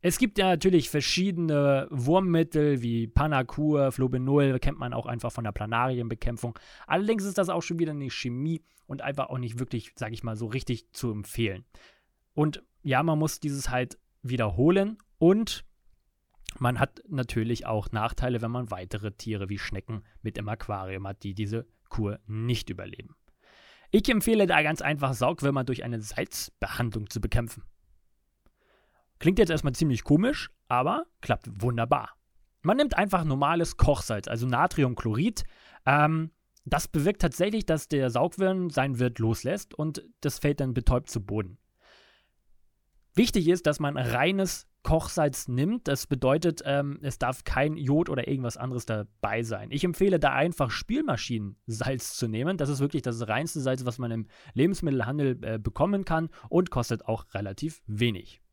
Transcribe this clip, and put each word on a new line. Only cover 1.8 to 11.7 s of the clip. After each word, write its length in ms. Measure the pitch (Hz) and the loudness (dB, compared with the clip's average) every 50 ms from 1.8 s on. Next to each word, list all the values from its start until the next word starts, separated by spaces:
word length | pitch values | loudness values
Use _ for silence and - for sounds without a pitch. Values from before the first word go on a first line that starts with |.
| - - | 0 -2
Wurmmittel 920 | - 135 120 135 165 190 190 180 170 165 165 165 - 156 147 147 143 127 117 | -4 -2 2 4 4 4 4 4 4 4 2 2 2 2 2 4 2 2 0
wie 240 | 117 117 117 113 | 0 0 0 -2
Panacur, 840 | 113 - - 156 156 151 135 127 - - - 151 151 151 143 139 135 | 2 2 2 2 4 2 0 0 0 -2 0 2 2 4 4 4 2
Flobenol, 680 | - - 131 127 127 127 127 131 139 147 143 139 127 127 | 2 0 0 0 0 0 0 4 4 4 4 4 2 2
kennt 180 | - 143 - | 0 0 0
man 160 | - 131 123 123 | 0 -6 -6 -6
auch 140 | 117 117 | -6 -6
einfach 240 | 120 120 117 - 117 | -4 -6 -4 -6 -6
von 120 | - - 117 | -6 -4 -6
der 80 | 107 | -6
Planarienbekämpfung. 1040 | 101 - 107 107 117 117 123 131 127 123 117 113 113 113 - 120 120 110 - 120 113 - - - - - - | -4 -4 -4 -2 0 0 2 2 0 -2 -4 -4 -6 -2 -2 -2 -2 -2 -6 -8 -8 -10 -18 -20 -20 -20 -4
Allerdings 380 | - - 180 208 208 226 220 190 | -2 0 0 2 2 0 0 -2
ist 160 | 202 180 202 | -2 0 0
das 100 | 190 170 | 0 0
auch 140 | 175 170 165 | 0 -4 -2
schon 160 | - 175 165 | -4 -2 -2
wieder 120 | 170 160 | -2 -2
eine 180 | 151 147 139 127 | -2 -6 -6 -6
Chemie 520 | - - - 127 120 127 139 160 165 151 _ _ _ _ _ | -8 -6 -6 -4 -4 -2 -2 -2 -4 -4 _ _ _ _ _
und 160 | _ 147 135 | _ -12 -8
einfach 280 | - 139 139 139 131 - | -6 -6 -4 -4 -4 -4
auch 100 | 143 127 | -4 -6
nicht 180 | 123 120 113 | -6 -6 -6
wirklich, 360 | 120 131 - - 117 - - _ | -6 -6 -4 -6 -8 -8 -8 _
sag 180 | - 123 110 113 | -10 -8 -8 -8
ich 100 | 110 - | -8 -6
mal, 120 | 117 113 | -6 -6
so 100 | 104 117 | -6 -6
richtig 460 | 110 117 135 - - 123 110 - _ _ | -4 -4 -6 -2 -4 -4 -6 -6 _ _
zu 180 | - - 120 | -6 -4 -4
empfehlen. 540 | 107 104 101 - - - 117 104 95 92 - _ | -4 -4 -8 -8 -4 -2 -2 -2 -2 -6 -12 _